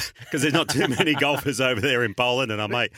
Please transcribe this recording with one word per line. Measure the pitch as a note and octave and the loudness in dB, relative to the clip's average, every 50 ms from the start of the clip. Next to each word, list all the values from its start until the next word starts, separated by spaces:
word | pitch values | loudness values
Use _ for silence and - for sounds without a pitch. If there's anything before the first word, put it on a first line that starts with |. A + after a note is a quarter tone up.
| - - - - | -2 -4 -8 -14
<laughs> | - - - | -10 -6 -2
'cause | D3 | 0
there's | C3 D3+ C#3 | 2 2 2
not | E3 D#3 - | 2 2 2
too | C3+ C3+ G3+ C#3+ | 0 0 0 0
many | A#2+ - F#3+ D#3 D3 | 0 2 2 2 2
<laughs> | C3+ D3 | 2 2
golfers | C#3+ C#3+ C3 - C#3+ A#2+ G#2+ | 0 0 0 -2 -4 -2 0
over | C3 C3 B2+ G#2+ | 0 0 0 0
there | A#2 C#3+ B2+ A#2+ A#2+ | 0 0 2 2 0
in | G#2+ F#2+ | 0 0
Poland, | - B2 B2 B2 C3 C3+ A2 | 0 0 2 2 0 0 -2
and | G#2+ G#2 G#2+ | -2 -4 -4
I | G#2 | -2
may, | A#2+ A#2+ A2+ G#2+ - | -2 -2 -2 -2 -6